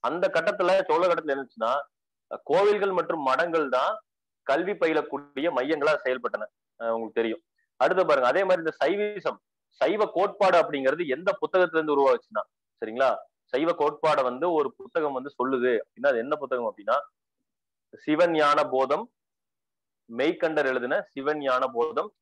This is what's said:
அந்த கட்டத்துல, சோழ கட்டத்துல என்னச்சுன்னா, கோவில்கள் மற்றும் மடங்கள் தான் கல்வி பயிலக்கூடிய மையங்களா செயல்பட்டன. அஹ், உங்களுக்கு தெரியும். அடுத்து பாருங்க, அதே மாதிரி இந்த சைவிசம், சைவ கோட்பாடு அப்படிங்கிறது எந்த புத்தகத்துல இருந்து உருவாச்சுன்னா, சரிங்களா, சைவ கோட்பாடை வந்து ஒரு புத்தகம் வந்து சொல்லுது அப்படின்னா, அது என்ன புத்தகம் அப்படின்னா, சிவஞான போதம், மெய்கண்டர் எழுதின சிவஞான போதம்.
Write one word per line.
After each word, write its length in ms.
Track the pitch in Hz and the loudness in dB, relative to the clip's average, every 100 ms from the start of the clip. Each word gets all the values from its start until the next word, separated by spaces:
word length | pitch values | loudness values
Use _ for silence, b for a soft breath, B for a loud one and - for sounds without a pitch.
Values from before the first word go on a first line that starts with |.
அந்த 240 | 120 165 185 | -4 -2 0
கட்டத்துல, 420 | 160 170 185 180 190 | 0 -2 -2 2 2
சோழ 200 | 185 160 | 2 2
கட்டத்துல 320 | 180 170 160 139 | 2 0 -2 -4
என்னச்சுன்னா, 360 | 131 - 110 135 - _ _ _ _ - | -6 -4 -2 -2 -6 _ _ _ _ -14
கோவில்கள் 480 | - 156 202 208 196 | -2 2 4 2 0
மற்றும் 300 | 185 165 170 | 0 -2 -2
மடங்கள் 440 | 135 131 170 165 147 | 0 0 2 0 0
தான் 260 | 127 156 220 _ _ _ _ - | 0 0 -4 _ _ _ _ -2
கல்வி 280 | 139 175 | -2 0
பயிலக்கூடிய 760 | 196 170 156 151 143 143 135 160 | 0 0 0 -2 -8 -8 -4 -2
மையங்களா 420 | 127 131 156 143 151 | -2 -2 0 0 0
செயல்பட்டன. 440 | 131 127 120 104 107 _ _ _ | 0 -4 -4 -6 -10 _ _ _
அஹ், 120 | 117 | -4
உங்களுக்கு 280 | 113 113 117 | -4 -4 -2
தெரியும். 220 | 113 110 _ _ _ _ | -2 -4 _ _ _ _
அடுத்து 220 | 156 180 | 0 2
பாருங்க, 240 | 170 143 123 | 2 4 4
அதே 140 | 151 | 2
மாதிரி 200 | 190 180 | 2 0
இந்த 100 | 160 151 | 0 -2
சைவிசம், 600 | 139 202 208 208 160 113 _ _ _ _ | -2 0 -4 -4 -8 -8 _ _ _ _
சைவ 200 | 139 175 208 | 0 0 0
கோட்பாடு 460 | - 196 - 190 175 | 0 -2 2 4 4
அப்படிங்கிறது 440 | 151 147 131 151 165 | 2 0 0 0 -2
எந்த 220 | 131 185 | -2 -2
புத்தகத்துல 460 | 190 156 190 180 160 | -2 0 2 2 2
இருந்து 160 | 156 147 | 0 2
உருவாச்சுன்னா, 460 | 135 123 _ 107 - _ _ _ | 4 2 _ -8 -8 _ _ _
சரிங்களா, 280 | 107 117 131 107 - _ _ | -10 0 0 0 -6 _ _
சைவ 180 | 127 160 | -2 0
கோட்பாடை 480 | 165 151 151 156 147 | 0 0 0 0 2
வந்து 220 | 127 127 170 | 0 0 -2
ஒரு 160 | 160 139 | 0 -2
புத்தகம் 440 | - - 170 151 135 | -4 -8 -4 -2 -4
வந்து 120 | 135 | -10
சொல்லுது 420 | _ 123 131 123 117 | _ -2 0 2 0
அப்படின்னா, 340 | - _ 139 | -2 _ 0
அது 80 | 123 | 0
என்ன 160 | 123 147 | -2 -6
புத்தகம் 320 | 135 127 113 | -4 -4 -4
அப்படின்னா, 280 | 101 104 131 - _ _ _ _ _ _ _ _ | -6 -2 -2 -4 _ _ _ _ _ _ _ _
சிவஞான 640 | - - 151 175 160 147 147 139 | -14 -4 2 4 4 4 4 2
போதம், 360 | 131 131 151 233 _ _ _ _ _ _ _ _ _ _ | 0 0 0 -4 _ _ _ _ _ _ _ _ _ _
மெய்கண்டர் 580 | 117 147 170 165 151 135 | -2 -2 0 -2 0 0
எழுதின 260 | 131 123 170 185 | 0 -2 -4 -6
சிவஞான 580 | - 135 151 139 127 131 | -6 -4 -2 0 0 0
போதம். 360 | 120 117 123 202 _ | 0 -2 -2 -6 _